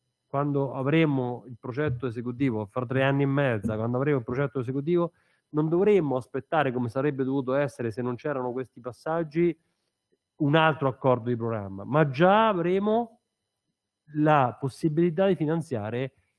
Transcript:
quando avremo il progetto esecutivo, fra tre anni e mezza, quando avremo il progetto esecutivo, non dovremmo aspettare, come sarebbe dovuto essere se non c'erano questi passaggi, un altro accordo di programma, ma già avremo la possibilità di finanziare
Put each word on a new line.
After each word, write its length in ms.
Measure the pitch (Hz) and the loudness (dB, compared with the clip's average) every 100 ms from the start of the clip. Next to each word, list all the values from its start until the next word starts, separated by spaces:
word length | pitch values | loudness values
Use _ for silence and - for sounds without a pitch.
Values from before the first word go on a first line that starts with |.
| _ _ _ | _ _ _
quando 480 | 139 147 139 139 | -4 -2 -2 -2
avremo 680 | 127 135 160 160 135 123 120 120 | -4 0 2 4 2 -2 -6 -12
il 100 | 120 | -14
progetto 480 | - 117 151 123 127 | -10 -4 -4 -2 -6
esecutivo, 580 | 113 120 120 135 107 104 | -6 -8 -2 -2 -2 -4
fra 220 | - 120 | -6 -2
tre 160 | 131 | 0
anni 180 | 135 139 | 2 2
e 60 | 143 | 2
mezza, 480 | 139 139 110 110 110 | 2 0 0 -2 -4
quando 220 | 113 139 | -2 -2
avremo 200 | 143 139 | 0 -2
il 60 | |
progetto 380 | 117 123 143 135 | -2 -4 -4 -4
esecutivo, 500 | 120 131 143 175 170 - _ _ _ | -6 -6 -2 0 -2 -6 _ _ _
non 200 | 151 156 | -2 0
dovremmo 460 | 170 208 202 147 127 | 2 4 4 2 -2
aspettare, 560 | - 135 - 160 139 | -4 -10 -2 0 0
come 180 | 123 120 | 0 -2
sarebbe 340 | 135 147 135 | -2 -2 -2
dovuto 300 | 131 139 127 | -2 -2 -2
essere 380 | 135 143 - 117 | -2 -2 -4 -6
se 100 | 107 | -4
non 140 | 123 123 | -6 -4
c'erano 360 | 151 139 123 | -4 -4 -4
questi 280 | 123 127 - | -6 -8 -12
passaggi, 760 | 123 120 160 165 165 156 175 156 _ _ _ _ _ _ _ _ | -16 -10 -4 -4 -2 0 0 0 _ _ _ _ _ _ _ _
un 180 | 143 160 | 2 6
altro 320 | 160 151 135 | 4 2 -2
accordo 420 | 123 135 120 113 | 0 2 2 0
di 60 | 120 | -4
programma, 480 | 117 113 98 98 | -2 -4 -6 -10
ma 260 | 101 143 156 | -2 2 2
già 380 | 127 180 208 226 | 4 4 6 4
avremo 720 | 190 170 190 208 220 233 _ _ _ _ _ _ _ _ _ _ | 0 0 0 2 0 -2 _ _ _ _ _ _ _ _ _ _
la 440 | 151 151 151 127 - | 0 4 6 4 0
possibilità 680 | 135 - 165 151 175 160 196 | -6 -2 -2 2 0 2 0
di 80 | 185 | 2
finanziare 800 | 151 165 - 117 104 120 135 - _ | 0 -2 -2 -6 -4 -6 -6 -10 _